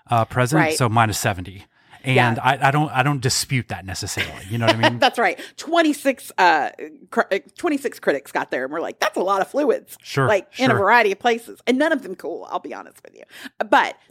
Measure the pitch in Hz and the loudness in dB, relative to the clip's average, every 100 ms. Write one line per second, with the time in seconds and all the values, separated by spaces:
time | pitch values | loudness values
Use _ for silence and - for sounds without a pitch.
0 | - 117 113 127 123 156 160 156 123 113 | -2 0 0 0 2 2 2 2 2 4
1 | 110 95 113 92 92 98 - _ _ - | 2 0 -2 -4 -8 -16 -20 _ _ -8
2 | 131 127 120 113 127 135 139 147 151 127 | 0 2 2 2 0 2 2 2 0 0
3 | 135 143 120 - - 135 - 95 95 95 | 0 0 -2 -2 -2 -4 -4 -10 -10 -10
4 | 104 - - - 95 117 113 113 - 120 | -8 -6 -8 -10 -8 0 0 2 2 2
5 | 254 247 202 - - - - 339 311 277 | 0 2 0 -2 -10 -16 0 2 2 2
6 | 269 247 - - 180 156 120 - 156 - | -2 -2 -4 2 4 4 0 -6 -14 -16
7 | 185 233 - 196 - - 339 285 240 - | -4 -2 0 -4 -6 -6 -4 -2 -4 -4
8 | - 139 - - 151 120 135 160 143 - | -2 -2 -4 -6 -4 -4 -4 -6 -8 -4
9 | 214 226 185 196 185 269 285 - - - | -4 0 0 0 0 0 0 0 -6 -20
10 | - 139 135 202 - - 254 202 196 233 | -6 0 2 2 -2 -2 2 2 4 4
11 | 214 196 247 233 - 202 - 254 311 311 | 4 0 0 -2 -4 -6 -2 0 0 -2
12 | - - 147 151 90 180 139 101 - - | -4 -12 -10 -10 -8 -10 -8 -14 -16 -20
13 | - - - - - - 208 262 123 - | -20 -20 -20 -20 -14 -10 2 2 2 -4
14 | _ | _